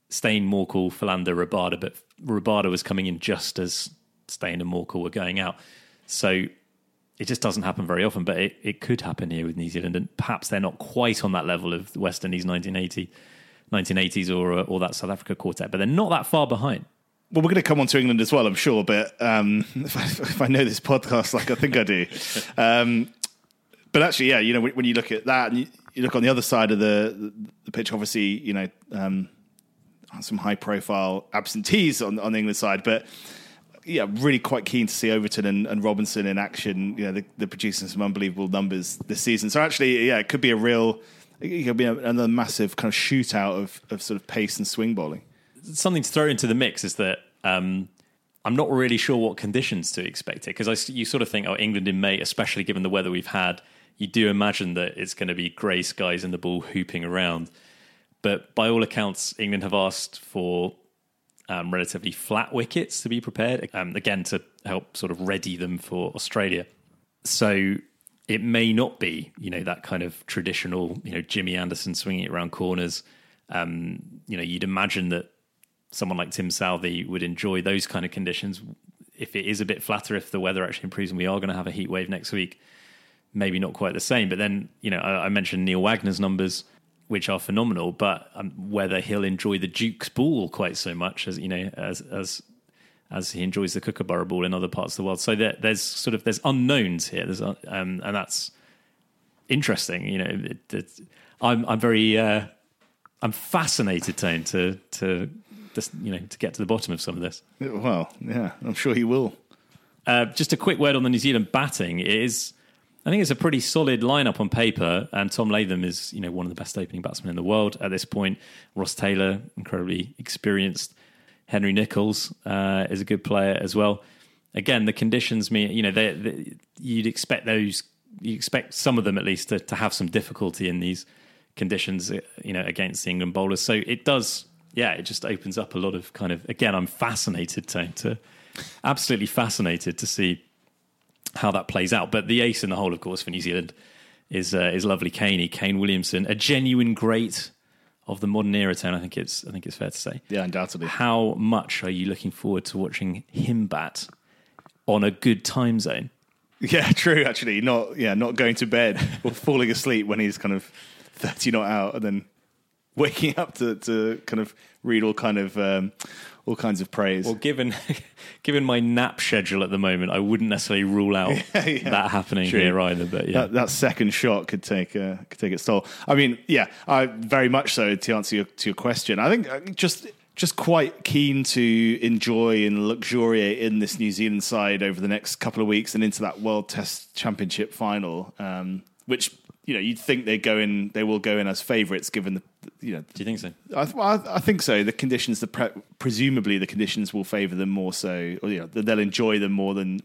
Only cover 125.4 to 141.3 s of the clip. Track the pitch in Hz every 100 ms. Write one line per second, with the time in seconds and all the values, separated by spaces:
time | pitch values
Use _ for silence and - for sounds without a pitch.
125.4 | 101 110 104 110 104 98 110 80 104 -
126.4 | - - _ - 127 113 110 - - 120
127.4 | 113 110 104 92 - _ _ - 110 110
128.4 | - 131 - - 135 120 101 98 92 90
129.4 | - 101 - 95 107 - 87 107 - -
130.4 | 95 - 92 87 90 90 - _ _ _
131.4 | _ - 95 95 - 95 87 101 - -
132.4 | - 92 92 90 92 - 92 90 90 95
133.4 | 98 95 - 110 - 120 - 135 - -
134.4 | - _ _ - 117 85 90 107 - 101
135.4 | 98 95 98 90 95 90 - - 92 85
136.4 | - - 113 95 90 - 117 117 - 87
137.4 | 85 - - 90 85 - 113 117 - -
138.4 | - - - - 131 139 - 113 104 -
139.4 | 113 - 90 85 - - - - 92 87
140.4 | _ _ _ _ _ _ _ _ -